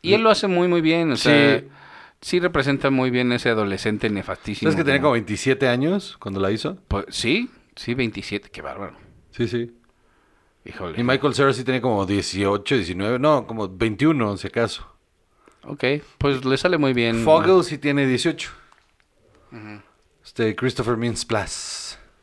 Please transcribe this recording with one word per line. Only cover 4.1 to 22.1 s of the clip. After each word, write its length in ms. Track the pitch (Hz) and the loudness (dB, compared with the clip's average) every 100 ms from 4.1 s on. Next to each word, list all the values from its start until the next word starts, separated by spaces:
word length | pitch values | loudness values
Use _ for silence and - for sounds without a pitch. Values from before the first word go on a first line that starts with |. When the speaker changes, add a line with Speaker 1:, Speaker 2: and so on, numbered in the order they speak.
| 101 90 92 - 104 160 | -4 -6 -10 -8 -2 0
Speaker 2:
¿Sabes 60 | 165 | 2
que 60 | |
tenía 160 | 143 135 | 2 2
Speaker 1:
como 100 | 143 | 2
Speaker 2:
como 40 | |
veintisiete 540 | 117 101 104 135 131 135 | 2 -2 -4 0 2 2
años 500 | 123 147 196 - - | 2 0 -2 -4 -14
cuando 220 | - 98 | -8 -2
la 120 | 95 | 0
hizo? 260 | 110 151 190 _ | 0 -4 -8 _
Speaker 1:
Pues, 180 | 98 - | -4 -4
sí, 400 | - 117 180 240 - _ - | -4 -2 0 -2 -12 _ -14
sí, 180 | - | -8
veintisiete, 560 | 123 120 101 - 101 - | -4 -4 -4 -8 -8 -10
qué 120 | - | -14
bárbaro. 360 | 73 76 98 - - - _ | -12 -10 -12 -14 -20 -20 _
Speaker 2:
Sí, 160 | - 117 | -6 -4
sí. 240 | 120 117 - _ _ _ _ _ _ _ _ - | -2 -6 -12 _ _ _ _ _ _ _ _ -20
Speaker 1:
Híjole. 340 | - 90 80 | -12 -10 -4
Speaker 2:
Y 40 | |
Michael 300 | 120 131 143 | 0 2 0
Cera 200 | 117 139 | 2 2
sí 100 | 120 | 2
tenía 180 | 127 127 | -2 -2
como 240 | 123 107 98 | 0 0 2
dieciocho, 720 | 101 92 95 98 104 101 135 | 0 -2 0 0 0 0 -2
diecinueve, 420 | 87 90 101 123 | 0 -4 -2 0
no, 300 | 147 147 110 | 2 2 0
como 220 | 113 101 | -8 -8
veintiuno, 680 | 92 117 104 151 151 110 98 | -2 -4 0 0 2 0 -2
si 100 | 98 | -6
acaso. 380 | - 117 - - _ _ _ _ _ _ _ | -2 -2 -4 -16 _ _ _ _ _ _ _
Speaker 1:
Ok, 200 | - 143 127 147 - _ | -16 -4 -2 -2 -6 _
pues 260 | 139 135 127 | 0 0 0
le 120 | 135 | 0
sale 200 | 180 170 | 2 2
muy 160 | 139 | 2
bien. 300 | 123 117 113 | 2 0 0
Speaker 2:
Fogel 400 | 113 160 160 185 | 4 4 6 4
sí 140 | - 151 | 4 -4
tiene 280 | 147 143 135 | -2 0 2
dieciocho. 460 | 131 165 - - - - _ _ _ _ _ _ _ _ | 2 0 -2 -10 -14 -20 _ _ _ _ _ _ _ _
Speaker 1:
Ujú. 300 | 120 107 104 - _ _ _ | -18 -16 -18 -20 _ _ _
Speaker 2:
Este, 320 | - - 113 107 | -18 -2 -2 0
Christopher 420 | 127 - 117 117 | -4 -2 -2 -2
Mintz-Plasse. 1000 | 120 110 - 110 95 - - - - - - | -2 -4 -4 -4 -4 -8 -10 -12 -12 -16 -20